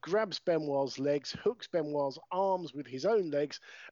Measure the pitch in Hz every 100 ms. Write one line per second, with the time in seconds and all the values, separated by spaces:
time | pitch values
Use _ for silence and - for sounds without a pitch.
0 | 160 202 220 151 - 165 147 139 135 -
1 | 139 147 - - 202 240 - 175 151 147
2 | 139 131 - 185 196 185 160 143 123 131
3 | 170 226 175 143 147 - - - -